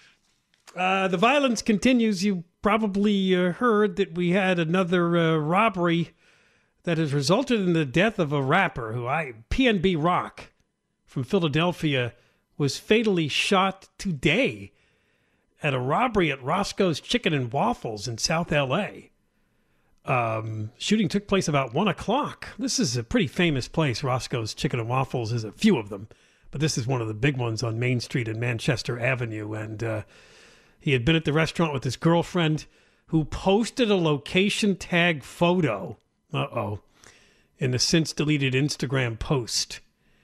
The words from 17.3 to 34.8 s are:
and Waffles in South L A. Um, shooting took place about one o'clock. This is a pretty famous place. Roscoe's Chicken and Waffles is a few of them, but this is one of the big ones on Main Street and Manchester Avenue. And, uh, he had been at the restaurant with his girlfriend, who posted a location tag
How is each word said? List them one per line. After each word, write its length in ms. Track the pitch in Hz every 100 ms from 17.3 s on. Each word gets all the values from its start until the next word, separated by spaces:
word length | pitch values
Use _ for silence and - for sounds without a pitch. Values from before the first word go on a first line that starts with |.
and 180 | 147 123
Waffles 560 | 139 214 240 131 107 110
in 100 | 117
South 340 | - 165 175
L 240 | 147 131 156
A. 340 | 185 - - _ _ _ _ _ _ _ _ _
Um, 680 | - 131 117 110 110 110 107 -
shooting 320 | - 214 185
took 180 | 202 -
place 220 | 196 -
about 240 | 143 135
one 160 | 131 202
o'clock. 600 | - - 262 - - - -
This 200 | 254 -
is 180 | 165 120
a 40 |
pretty 220 | 113 247 151
famous 400 | - 175 135 -
place. 340 | - 151 107
Roscoe's 500 | 131 123 - 123 110
Chicken 260 | - 156 123
and 80 | 110
Waffles 440 | 127 131 131 110
is 120 | 120
a 80 | 110
few 260 | - 220 147
of 100 | 101
them, 200 | 101 104 - _ _ -
but 100 | 139
this 160 | 151 -
is 100 | 117
one 140 | 131
of 80 | 110
the 60 |
big 240 | 107 139 127
ones 240 | 120 110
on 160 | 123 113
Main 220 | 123 123
Street 280 | - 139 113
and 100 | 110
Manchester 640 | 120 117 - 123 - 120
Avenue. 540 | 120 127 117 107 104
And, 280 | 110 107 107
uh, 200 | 113 107 - - - - - - _ _
he 140 | 156
had 140 | 131 117
been 100 | 165
at 80 |
the 80 | 156
restaurant 400 | 147 156 - 165
with 120 | 139
his 120 | 131 -
girlfriend, 720 | 165 170 160 185 160 156 - _ _ _ -
who 180 | 160
posted 680 | 151 - 190 202 220 - 226
a 40 | 196
location 800 | 160 147 - 185 202 - 208
tag 460 | 185